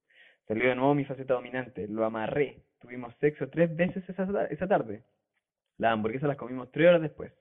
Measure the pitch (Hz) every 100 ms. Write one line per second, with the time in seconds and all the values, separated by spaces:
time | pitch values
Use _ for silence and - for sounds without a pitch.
0 | _ _ - _ - 107 127 127 139 143
1 | 135 131 127 123 120 127 120 - 107 107
2 | 110 113 110 143 131 - _ _ 120 123
3 | 123 - 147 147 135 151 170 160 180 190
4 | - 190 190 196 - - 185 180 113 104
5 | _ _ _ _ _ _ _ - 113 113
6 | 107 131 147 135 120 127 123 143 170 175
7 | 156 - - _